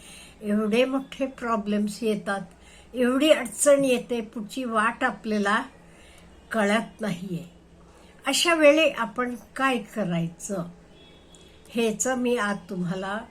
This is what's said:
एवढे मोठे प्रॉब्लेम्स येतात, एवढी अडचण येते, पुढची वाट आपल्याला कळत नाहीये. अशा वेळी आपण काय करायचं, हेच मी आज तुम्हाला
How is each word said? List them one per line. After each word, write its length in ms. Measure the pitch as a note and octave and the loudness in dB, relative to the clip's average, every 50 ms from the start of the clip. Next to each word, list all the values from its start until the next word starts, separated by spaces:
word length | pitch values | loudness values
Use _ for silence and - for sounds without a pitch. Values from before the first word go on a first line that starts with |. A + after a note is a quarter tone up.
| - - - - - - - - | -20 -20 -20 -20 -20 -20 -16 -8
एवढे 420 | G#3+ G#3 G3+ G#3+ A3 G#3 G#3 A#3+ C4 | -4 0 0 0 2 2 4 2 2
मोठे 420 | C4 C4+ C4+ C4+ - - - C4+ | 2 0 -4 -4 -6 -8 -6 -6
प्रॉब्लेम्स 760 | C4+ - - B3 A#3 A3+ G#3 G3 G#3 G#3 G#3 G#3 G#3 - - | -6 -6 -6 -4 -2 -2 -2 -2 -2 -2 -2 -2 -2 -4 -4
येतात, 380 | A#3+ A3 G#3 G3 - G#3+ G3+ G3 F3+ - - - - - - - - - - | -2 -2 -2 -2 -4 -6 -6 -6 -8 -12 -18 -20 -20 -20 -20 -20 -20 -8 -2
एवढी 360 | B3 B3 A#3+ B3+ C4+ C#4+ D#4 | 0 0 2 2 4 6 6
अडचण 540 | D4 - B3+ A3+ - - - D4 C#4+ C#4 C#4 | 6 4 2 -6 -4 2 4 6 6 6 6
येते, 360 | C4 B3 A#3 - - B3 A#3 | 4 2 0 0 -4 -6 -6
पुढची 440 | G#3+ - - B3 G3+ G#3 - C4+ B3+ | -6 -6 -8 -10 -10 -8 -8 -6 -4
वाट 400 | A#3 A3+ A3 G#3 - - - C#4 | -2 0 0 0 0 0 0 -2
आपल्याला 580 | B3 G#3 - - A3 G#3 G#3 G3+ G3+ G#3 A#3 C4+ - - - - - - - - - - - - - - - - - | -2 -2 -4 -4 -2 -2 0 2 2 0 0 -2 -4 -12 -20 -20 -20 -20 -20 -20 -20 -20 -20 -20 -20 -20 -20 -12 -4
कळत 480 | - A3+ G3+ G3+ G#3 A3+ G#3 - - - | -2 0 2 2 2 0 0 -4 -10 -8
नाहीये. 440 | G#3+ G3+ E3+ F3 F#3 F#3+ F3 D#3 - - - - - - - - - - - - - - - - - | -6 -6 -6 -6 -8 -8 -8 -8 -10 -12 -20 -20 -20 -20 -20 -20 -20 -20 -20 -20 -20 -20 -20 -8 -4
अशा 280 | C#4 C4+ - - F4 E4+ | -2 0 0 2 2 4
वेळी 360 | D#4+ D#4 C#4+ C#4+ D#4 D#4+ C#4+ | 6 8 8 8 6 4 2
आपण 440 | - - A#3 G#3+ - - B3 B3 A#3+ A3+ - - - | 0 -2 -6 -6 -4 -4 -4 -4 -6 -10 -12 -12 -4
काय 220 | - C4 C4+ B3+ A3+ | -2 0 0 0 -2
करायचं, 840 | G#3 - - A3 G3 F3 E3+ E3+ E3+ E3 - - - - G3+ F#3 F3 - - - - - - - - - - - - - - - - - - - - - | -4 -6 -6 -4 -2 -2 -2 -2 -4 -4 -6 -10 -10 -8 -6 -6 -6 -8 -12 -20 -20 -20 -20 -20 -20 -20 -20 -20 -20 -20 -20 -20 -20 -20 -20 -20 -16 -6
हेच 380 | - A#3 A#3 A3 G#3 - B3 | -2 0 0 0 0 0 -2
मी 300 | B3 C4 B3 B3 A#3+ B3 | -2 0 0 0 0 0
आज 200 | A#3+ G#3 G#3 G3+ - - - | 0 0 -2 -2 -4 -6 -8
तुम्हाला 500 | G3+ F3+ F3 E3 F#3+ F#3+ F#3+ F#3+ G3+ A3 A#3+ - | -6 -4 -4 -4 -4 -4 -4 -6 -6 -8 -10 -12